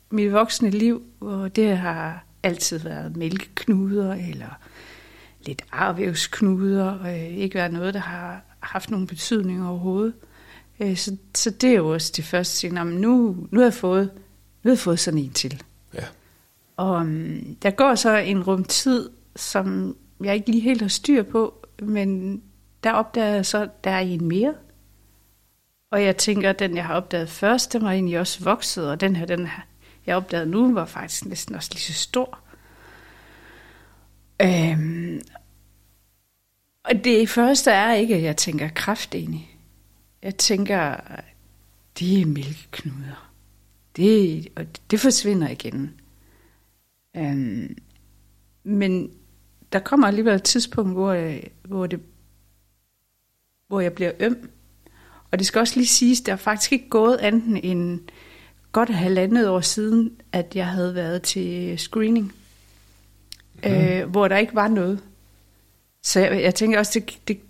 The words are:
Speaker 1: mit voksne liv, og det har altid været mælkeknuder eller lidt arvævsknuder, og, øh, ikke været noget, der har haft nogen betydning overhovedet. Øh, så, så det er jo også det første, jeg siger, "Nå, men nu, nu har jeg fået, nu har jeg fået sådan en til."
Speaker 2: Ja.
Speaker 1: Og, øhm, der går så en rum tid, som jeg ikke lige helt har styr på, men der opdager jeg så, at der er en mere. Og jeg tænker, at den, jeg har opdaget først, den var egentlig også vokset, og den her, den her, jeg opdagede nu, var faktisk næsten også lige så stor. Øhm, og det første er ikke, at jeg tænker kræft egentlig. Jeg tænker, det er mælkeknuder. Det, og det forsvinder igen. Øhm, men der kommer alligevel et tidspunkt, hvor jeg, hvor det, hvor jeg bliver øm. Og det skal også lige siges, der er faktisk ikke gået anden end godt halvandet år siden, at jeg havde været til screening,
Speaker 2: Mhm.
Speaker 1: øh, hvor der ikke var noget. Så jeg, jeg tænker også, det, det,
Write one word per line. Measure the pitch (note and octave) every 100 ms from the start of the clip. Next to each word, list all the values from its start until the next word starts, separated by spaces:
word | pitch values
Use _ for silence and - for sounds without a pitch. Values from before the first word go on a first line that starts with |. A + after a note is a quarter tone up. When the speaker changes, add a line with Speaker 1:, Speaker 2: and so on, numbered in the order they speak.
| -
Speaker 1:
mit | G#3+ G3+
voksne | G#3 A3 - G#3+
liv, | G#3 A3+ A#3 - -
og | G3+ G3 F#3+
det | A3 G#3+ F#3
har | F3 E3 D#3+ F3 - -
altid | F#3 E3+ - E3
været | D#3+ D3 D#3 E3
mælkeknuder | E3 F#3+ - - - F#3+ G3 G3+ F#3+
eller | F#3+ F3 C3+ A#2 - - - - - - - - _
lidt | C#3+ C3+ -
arvævsknuder, | B2+ F#3+ F3 F#3+ D#3+ - - G3 F#3 G3 G3
og, | F#3+ G3 F3+ E3+
øh, | E3
ikke | F#3 F#3+
været | F#3+ F3
noget, | E3+ F#3
der | G3
har | F3+ F3+ F3 F#3+ _ -
haft | - F#3+ -
nogen | G3+ F#3
betydning | E3+ - A3+ F#3 F3+ F3+
overhovedet. | F3+ F#3 F#3+ A3+ A#3 - - - - _ -
Øh, | G3+ F3+
så, | G3+ F#3+ -
så | - A3+
det | - B3+
er |
jo | G#3+ D#3
også | D#3+ D#3+ -
det |
første, | D#3 F3+ F3+ -
jeg | F3+
siger, | F3
"Nå, | E3+
men | F3
nu, | A3 B3 A3+ F3+ E3
nu | G#3+
har |
jeg | B3
fået, | - F#3 F#3+ G3 - - _ _ _
nu | A#3
har |
jeg | B3
fået | F3+ E3+
sådan | F3 D#3
en | C3+
til." | - C3 C#3 - _ _
Speaker 2:
Ja. | - - - _ _ _ _ _ -
Speaker 1:
Og, | F#3+ F3
øhm, | D#3+ D#3 D#3+ D#3 - -
der | G3
går | G3 C4+
så | A3+ A3+ G#3+
en | F#3 G3
rum | F#3 F#3+
tid, | F#3 - C4 B3 - - _
som | - - G3 F#3+ F#3+ F#3+ - - -
jeg | G3
ikke | G#3 A3
lige | A3+
helt | A#3 A#3
har | G3+
styr | - - C4+
på, | G3 A3+ A3 - - -
men | G#3 G#3 G3 F#3+ F#3+ G3+ - _ _ _
der | A3+
opdager | A3 A3+ A#3 G#3+
jeg | G3+
så, | F#3 G#3
at | G#3 -
der | F#3+
er | F#3+
en | F#3 E3+ E3+
mere. | F#3 C#4 D4+ - _ _ _ _ _ _ _ _ _ _ _ -
Og | G3+
jeg | G3 F#3
tænker, | G#3+ G3+ G3
at | G3
den, | F#3+
jeg | E3+
har | E3+
opdaget | E3+ F#3 E3+ E3
først, | - G3+ B3 -
den | A#3
var | G#3
egentlig | F#3+ F3 E3+
også | F#3 -
vokset, | F3+ A#3 - F#3+ D3
og | D#3
den | G3
her, | F3
den | F3 F3 E3
her, | - - _ - _
jeg | - F#3
opdagede | F#3+ E3+ D#3+
nu, | G#3 B3
var | G#3
faktisk | E3 - D#3+ -
næsten | F#3+ F3+ -
også | E3 -
lige | -
så | -
stor. | D3+ - B3+ B3+ - _ - - - - - - - - - - - - - _ _ _ _ _ -
Øhm, | F#3 F3 E3 D#3 D#3 E3+ E3+ D#3 - - _ _ _ _ _ _ _ _ _ _ _ _ _ _
og | - A3
det | B3 A3 A3+
første | A#3+ A#3+ C#4 B3+
er | G3 A3
ikke, | G#3+ A3+
at | F3+
jeg | D#3+ D3+
tænker | F3 D3+ D#3
kræft | D#3+ - A3 -
egentlig. | F#3 D#3+ D#3+ D#3+ - _ _ _ _ _ _
Jeg | G3
tænker, | G3 - G3 G3+ F#3+ D3+ - - - - _ _ _ _ _ _ -
det | F3 G3
er |
mælkeknuder. | D#3 C#3+ C3+ D3+ - - D3 C3+ C#3 C#3+ - _ _ _ _ _ _
Det, | - G3+ G#3+ F3+ D#3 E3
og | - D#3+ - -
det | G#3+
forsvinder | C4 - G#3 F#3+ D3
igen. | - - C3+ D3 - _ _ _ _ _ _ _ _ _ _ _ E3+
Øhm, | D3 C#3 A#2+ F#2+ D2 - _ _ _ _ _ _ _ _
men | G3 G3+ F#3+ F#3 - - _ _ _ _ -
der | F#3+
kommer | - C#4+ G#3
alligevel | G#3 A3
et | G3
tidspunkt, | - B3 - - F#3+
hvor | F#3 G3
jeg, | F3+ D#3+ C#3 - _
hvor | F#3 F#3+ F3+
det, | E3+ - _ _ _ _ _ _ _ _ _ _ _ _ _ _ _ -
hvor | G3
jeg | F3
bliver | F3 F3 E3+
øm. | A3 A#3+ - - _ _ - _ - - -
Og | F#3+
det | G3
skal | A3
også | A#3
lige | B3+ A#3+
siges, | - A#3+ B3
der | -
er |
faktisk | F#3+ A3 G#3+ -
ikke | B3+ -
gået | A3+ A3+ B3
anden | G#3 A3+ A3+ G3+
end | F#3 F3+ F3 F3 - - - - - _ -
godt | A3 A#3
halvandet | F3+ F#3 F#3 G3 A#3 G3+
år | F#3
siden, | E3+ G#3+ G#3+ A3+ A3+ - -
at | F#3 F3
jeg | F#3+ F3+
havde | F#3 F3+
været | F3+ E3 F3+
til | - F#3+ F3+ F3 F3+ E3+
screening, | - A3 A3 A#3 G3 - - _ _ _ _ _ _ _ _ - _ -
Speaker 2:
Mhm. | G3+
Speaker 1:
øh, | F#3+ E3+ F#3 F3+
hvor | G3+ F#3+
der | G3
ikke | A3+
var | G#3+ G#3+
noget. | G#3 F3+ G3+ - _ _ _ _ _ _ _ _ _
Så | - F#3
jeg, | F#3+ F#3+
jeg | F#3
tænker | F3+ A3 G#3+
også, | G#3 A3+
det, | - - -
det, | G3+